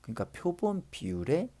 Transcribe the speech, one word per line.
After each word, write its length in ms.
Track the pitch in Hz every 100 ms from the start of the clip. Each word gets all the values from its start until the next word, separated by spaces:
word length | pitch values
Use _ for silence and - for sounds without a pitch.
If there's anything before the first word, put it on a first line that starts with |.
그러니까 240 | - 113 98
표본 560 | - 175 175 214 196 -
비율에 600 | - 95 90 87 156 240 -